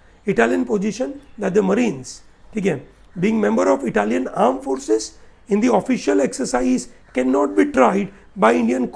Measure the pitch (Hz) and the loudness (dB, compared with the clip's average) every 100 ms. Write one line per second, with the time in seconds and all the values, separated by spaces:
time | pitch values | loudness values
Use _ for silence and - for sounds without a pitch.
0 | - _ - 190 233 262 247 214 214 208 | -20 _ -4 2 2 2 0 -2 -2 -4
1 | 269 285 - - 196 190 190 208 233 139 | -8 -8 -16 -6 0 0 2 2 0 -2
2 | 123 - - - - 214 185 135 - - | -10 -18 -20 -20 -10 -4 -2 -4 -8 -20
3 | - 180 196 220 208 226 277 277 240 214 | -16 -4 0 2 2 2 2 0 0 0
4 | 208 254 - - 233 269 269 - - - | 0 -2 -4 0 0 0 -4 -6 -2 -2
5 | - - - - - 208 240 208 220 240 | -2 -16 -20 -16 -4 0 2 2 0 -2
6 | - 294 262 - 254 247 254 123 - - | 0 0 0 -2 -4 -2 0 -2 -4 -18
7 | - - - 277 285 294 294 - 233 196 | -8 -4 0 2 0 2 2 4 4 2
8 | 196 - - 202 214 247 233 262 240 | -4 -10 -14 2 2 4 2 0 2